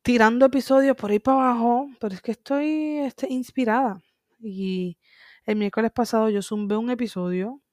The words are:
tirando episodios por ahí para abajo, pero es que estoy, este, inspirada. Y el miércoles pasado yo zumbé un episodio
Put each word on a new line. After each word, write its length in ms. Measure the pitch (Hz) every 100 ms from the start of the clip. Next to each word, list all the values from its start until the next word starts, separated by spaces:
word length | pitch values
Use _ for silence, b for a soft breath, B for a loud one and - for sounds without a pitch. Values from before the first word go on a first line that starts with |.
tirando 460 | - 240 220 240 269
episodios 500 | 269 240 269 269 262
por 140 | 208
ahí 80 | 208
para 320 | 262 269 254
abajo, 400 | 240 233 240 285 247
pero 140 | 220
es 80 | 190
que 100 | -
estoy, 680 | 220 - 277 302 311 302 302
este, 260 | 277 - 320
inspirada. 720 | 254 247 - 240 226 262 180 _ _ _ _
Y 560 | 226 190 190 185 180 175 b b b b
el 120 | - 214
miércoles 360 | 202 - 226
pasado 380 | - 233 226 220
yo 100 | 202
zumbé 380 | 190 214 208 208
un 120 | 233
episodio 680 | 247 233 - 180 180 196 277 _